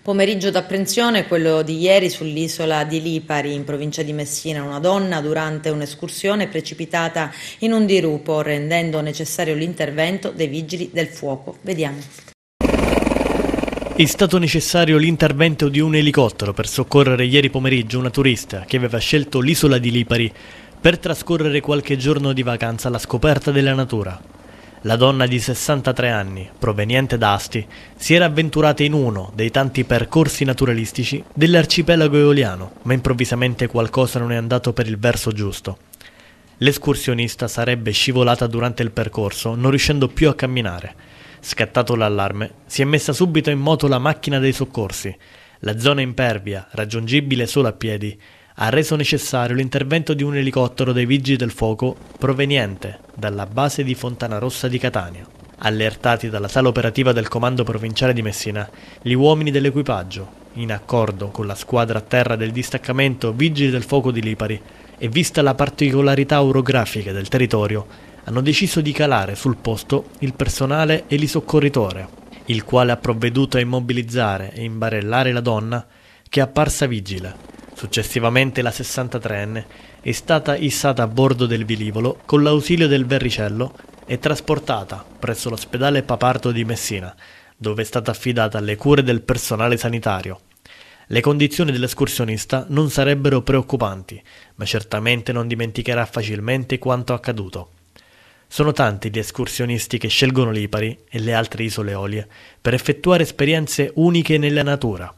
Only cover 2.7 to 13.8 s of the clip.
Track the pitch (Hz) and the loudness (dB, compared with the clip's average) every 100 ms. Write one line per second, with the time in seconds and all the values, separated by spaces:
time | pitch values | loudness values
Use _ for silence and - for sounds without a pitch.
2.7 | 151 151 160 160 160 160 147 143 143 147 | 0 0 -2 -2 -4 -2 -2 -2 -4 -6
3.7 | 143 147 147 151 151 147 - 160 151 143 | -6 -6 -6 -6 -4 -6 -6 -6 -6 -6
4.7 | 143 170 196 190 165 147 160 156 156 156 | -2 2 2 0 -2 -2 -2 -2 -4 -4
5.7 | 151 143 - 170 - 196 208 185 160 156 | -4 -6 -8 -10 -4 -2 0 -2 -4 -8
6.7 | 160 160 170 165 165 156 - - - 226 | -10 -4 -2 -2 -2 -4 -8 -16 -4 0
7.7 | 226 208 190 165 147 151 151 151 147 147 | 2 4 4 2 -2 -2 -2 0 -2 0
8.7 | 170 165 156 151 151 156 - 160 151 165 | 0 0 -2 -4 -6 -6 -4 -2 -2 -4
9.7 | 170 147 151 165 190 202 - 156 147 156 | -4 -4 -2 -2 -2 -6 -4 -4 -4 -8
10.7 | 170 175 165 160 - 143 135 - - 196 | -8 -6 -4 -4 -6 -8 -6 -10 -12 -8
11.7 | 175 147 143 139 - - _ _ _ - | -4 -4 -6 -14 -20 -20 _ _ _ -2
12.7 | - - - - - - - - - - | 0 0 0 0 -2 -2 -2 -2 -4 -6
13.7 | - | -8